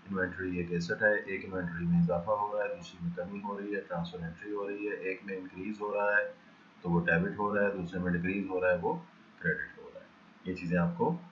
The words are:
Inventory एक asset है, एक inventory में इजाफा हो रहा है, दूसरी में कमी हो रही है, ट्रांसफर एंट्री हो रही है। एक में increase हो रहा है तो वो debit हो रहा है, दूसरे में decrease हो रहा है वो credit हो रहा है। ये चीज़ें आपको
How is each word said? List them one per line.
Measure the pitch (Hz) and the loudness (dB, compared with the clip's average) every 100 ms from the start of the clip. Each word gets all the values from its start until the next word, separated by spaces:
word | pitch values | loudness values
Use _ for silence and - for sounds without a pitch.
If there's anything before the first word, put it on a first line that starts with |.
| 98 | -6
Inventory | 95 90 87 92 90 | 0 0 0 -2 -2
एक | 85 | 0
asset | 87 85 107 | 0 0 2
है, | 107 104 | 4 4
एक | - 95 | 0 -6
inventory | 98 92 85 85 85 | -4 -4 -4 -2 2
में | 85 | 4
इजाफा | 85 87 110 | 6 2 2
हो | 107 - - | 0 0 0
रहा | 101 | -2
है, | - | -4
दूसरी | - 92 85 | -10 -8 -6
में | |
कमी | 90 90 101 | -4 -6 -6
हो | 101 101 | -6 -6
रही | 104 | -4
है, | 101 | -6
ट्रांसफर | - 90 85 90 | -4 -4 -4 -6
एंट्री | 85 82 104 | -10 -10 -8
हो | 104 101 | -6 -4
रही | 101 104 | -4 -4
है। | |
एक | 92 92 92 | -4 -4 -6
में | 98 95 | -6 -8
increase | 92 90 98 104 | -8 -8 -6 -4
हो | 104 | -2
रहा | 104 101 104 | 2 4 4
है | 104 - - - - - | 2 -6 -20 -20 -20 -8
तो | 87 | 2
वो | 85 | 2
debit | 82 85 98 98 | 4 4 2 0
हो | 101 | 0
रहा | 104 | 4
है, | 101 92 | 2 2
दूसरे | 87 92 | -4 -2
में | 90 | 0
decrease | 87 90 101 92 | 2 2 0 0
हो | 92 | 2
रहा | 90 | 4
है | 90 | 4
वो | 92 87 - - - - | 2 -2 -6 -20 -20 -4
credit | - - - - | 0 0 -4 -10
हो | - | -14
रहा | - | -16
है। | - - - - 90 | -18 -20 -20 -12 -6
ये | |
चीज़ें | 92 85 87 | -4 2 4
आपको | 85 - 131 175 - | 4 4 0 0 -6